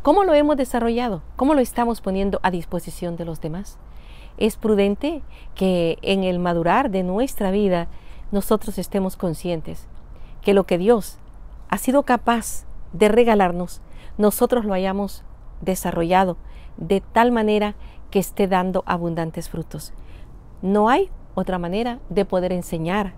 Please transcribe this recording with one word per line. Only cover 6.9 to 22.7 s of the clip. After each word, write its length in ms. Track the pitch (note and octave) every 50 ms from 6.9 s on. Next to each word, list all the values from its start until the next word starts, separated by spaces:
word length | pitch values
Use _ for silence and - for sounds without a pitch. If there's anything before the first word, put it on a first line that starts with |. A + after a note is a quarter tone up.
| F#3 F#3+ F#3
nuestra 480 | F3+ F3+ G#3+ C4 C4+ - - G#3+ F#3+
vida 360 | F#3+ G#3 G#3 G3 F3+ E3+ E3+ - - - - - - - - -
nosotros 460 | G#3 G3+ - - A3 G#3+ - A3 G3
estemos 380 | - F3+ - - G3 F#3+ F#3+ -
conscientes 720 | - - F3 D#3 - - F3 E3+ D#3+ D3+ E3 E3 - - - - - - - - - - - - -
que 120 | - G#3 G3
lo 120 | G3 F#3
que 120 | - F#3
Dios 420 | E3+ F3+ G#3+ A#3+ G#3+ - - - - - - - - - - - - - -
ha 80 | F#3
sido 260 | G3 - - B3+ C#4+ C#4+
capaz 640 | - B3 - - A#3+ A#3 A#3 G#3 - - - - - - - - - -
de 160 | E3+ G#3+ G#3
regalarnos, 720 | G#3+ A#3 A#3+ A#3 G#3+ G3+ F#3+ F3 F3 F3 F3+ F3 - - - - - - - - -
nosotros 480 | - G#3 G#3 - - B3 A#3+ B3+ B3 G#3
lo 80 | G#3+ F#3+
hayamos 500 | F#3 F#3+ F#3+ F#3+ G3+ G3+ G3 - - - - - - - - - -
desarrollado 760 | - - F#3 - - F3+ D#3+ E3+ E3+ E3+ F#3 F#3 G3 F3+ E3+ - - - - - - - -
de 240 | - D#3+ E3 G3 F#3+
tal 300 | - - - A3+ A#3 B3
manera 440 | A#3+ A3+ G#3+ G#3+ G#3+ G#3 G#3 G#3 G#3 - - - - - - -
que 100 | - G3+
esté 280 | F3 - - - G3+
dando 360 | F#3 F#3+ F#3 F3+ F#3 F3+ F#3 -
abundantes 640 | - F#3 F3 E3+ E3+ E3 E3+ E3 E3 D#3+ E3+ E3 -
frutos. 440 | - E3 D#3+ - - D#3 - - - - - - - - - - - - - - - -
No 280 | - F#3 G3+ G#3 G#3 A3
hay 200 | C4 F4 G4 - - - - - -
otra 240 | F#3+ F#3+ - F#3 F3+
manera 400 | F3 E3+ F3+ G#3 A#3+ B3 A#3 C4 - -
de 160 | E3+ G3+ G3
poder 260 | G3 F#3+ F#3 F3+ F3+
enseñar 600 | F#3 F3+ F3 -